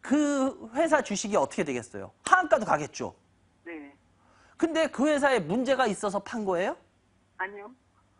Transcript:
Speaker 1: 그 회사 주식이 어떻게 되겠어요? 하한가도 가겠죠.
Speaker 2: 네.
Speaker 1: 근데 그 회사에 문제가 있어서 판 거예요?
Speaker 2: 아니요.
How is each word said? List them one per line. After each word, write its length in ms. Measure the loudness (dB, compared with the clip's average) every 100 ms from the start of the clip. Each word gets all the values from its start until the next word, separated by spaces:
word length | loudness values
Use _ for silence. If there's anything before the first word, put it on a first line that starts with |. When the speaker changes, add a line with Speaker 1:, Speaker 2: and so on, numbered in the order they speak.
Speaker 1:
그 680 | 2 2 2 2 0 -4 -8
회사 260 | 0 4 4
주식이 340 | 2 -4 0 2
어떻게 280 | 2 0
되겠어요? 460 | -2 -4 -6 -12 -12 _
하한가도 420 | 2 2 4 2 2
가겠죠. 480 | -2 -2 -8 -10 -10 _ _ _ _
Speaker 2:
네. 300 | -16 -14 -16 -20 _ _ _ _ _ _
Speaker 1:
근데 280 | 0 2 0
그 200 | 2 2
회사에 320 | 4 4 2
문제가 460 | 0 -2 0 2 2
있어서 320 | 0 -2 -4
판 260 | -6 -6
거예요? 320 | -2 0 -2 -4 _ _ _ _ _ -10
Speaker 2:
아니요. 320 | -10 -10 -16 -20 _ _ _